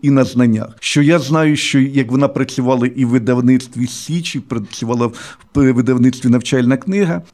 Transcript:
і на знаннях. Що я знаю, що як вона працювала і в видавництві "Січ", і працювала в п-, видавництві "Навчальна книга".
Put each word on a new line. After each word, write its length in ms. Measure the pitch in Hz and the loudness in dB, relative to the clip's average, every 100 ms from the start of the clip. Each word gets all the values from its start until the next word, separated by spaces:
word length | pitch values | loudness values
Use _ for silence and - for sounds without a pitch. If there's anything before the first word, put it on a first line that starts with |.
і 80 | 139 | 0
на 140 | 139 | 2
знаннях. 540 | 123 123 123 110 - - | 2 2 2 0 -4 -10
Що 220 | - 147 | -4 0
я 180 | 147 170 | 2 2
знаю, 360 | 131 160 156 147 | 2 0 2 0
що 240 | - 139 | 0 0
як 320 | 135 139 113 | 2 0 -2
вона 160 | 131 139 | 0 0
працювала 600 | 139 127 - 127 127 123 | -2 -6 -2 -2 0 0
і 180 | 131 123 | -2 0
в 40 | |
видавництві 800 | 123 110 123 123 127 123 117 123 | 0 0 0 2 2 0 -6 -8
"Січ", 480 | - - 170 170 131 | -8 -6 -6 -6 -8
і 40 | |
працювала 680 | - 117 101 - 113 120 120 | -8 -8 -8 -8 -4 -2 -2
в 60 | - - - _ | -4 -18 -20 _
п-, 200 | 139 131 | 0 2
видавництві 580 | 123 120 127 127 123 127 | 2 2 2 2 2 2
"Навчальна 480 | 120 120 135 123 135 | 2 2 0 2 0
книга". 440 | - 196 185 175 - | -2 0 0 -2 -8